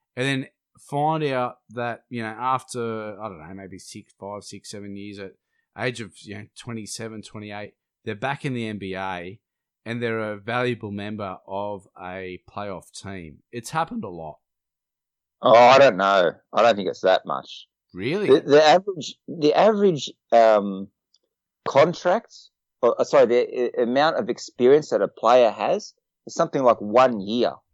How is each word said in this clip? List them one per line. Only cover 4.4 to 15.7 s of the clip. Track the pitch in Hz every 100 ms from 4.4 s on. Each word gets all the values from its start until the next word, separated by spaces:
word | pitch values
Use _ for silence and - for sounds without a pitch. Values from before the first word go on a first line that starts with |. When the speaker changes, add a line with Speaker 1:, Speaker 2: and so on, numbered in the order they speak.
Speaker 1:
six, | - 101 -
seven | 104 101 101
years | 104 101
at | 95 - _ _ _ -
age | 123 117
of, | 104 -
you | - 101
know, | 104 -
twenty-seven, | - 117 104 - 113 110
twenty-eight, | - 110 104 104 104 _ _ _ 113
they're | 104
back | 131 139 147
in |
the | 123 110
N | 104
B | 95 92
A | 95 90 90 107 _ _ _ _ 110
and | 120
they're | 117 113
a | 107 104
valuable | 101 120 123 110 104
member | 101 101 107 98 92 -
of | 98 104 101 - -
a | 90 92 92 90 _
playoff | - 101 90 -
team? | - 98 95 80 71 _
It's | 120 117
happened | 160 165 233
a | 113
lot. | 87 78 78 _ _ _ _ _ _ _ _ _ _
Speaker 2:
Oh, | 127 117
I | 123